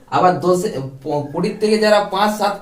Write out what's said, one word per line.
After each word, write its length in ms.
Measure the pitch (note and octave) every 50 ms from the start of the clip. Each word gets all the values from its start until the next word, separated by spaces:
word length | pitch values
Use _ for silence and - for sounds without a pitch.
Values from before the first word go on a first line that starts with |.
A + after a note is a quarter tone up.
| - - -
আবার 180 | - F3+ F3+ F3 - F3
দশে, 220 | F3+ F3+ F3+ F3+ - - C3+ C3+ C3 - -
প-, 220 | - D3+ D3 D3 C#3 -
কুড়ির 240 | - E3+ F3+ G#3+ - -
থেকে 140 | G#3+ G#3+ G#3+ G#3+ G#3+
যারা 140 | G#3+ G#3+ G#3 G3+ G3 F#3+
পাঁচ, 160 | F#3+ G#3 G#3+ G#3+ -
সাত 140 | G3 G#3 G3 -